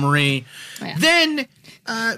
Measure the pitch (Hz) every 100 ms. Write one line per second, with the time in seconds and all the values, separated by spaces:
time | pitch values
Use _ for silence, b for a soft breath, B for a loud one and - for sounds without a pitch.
0 | 139 147 139 135 127 B B B 208 165
1 | 311 339 320 302 254 _ B B - 226
2 | 226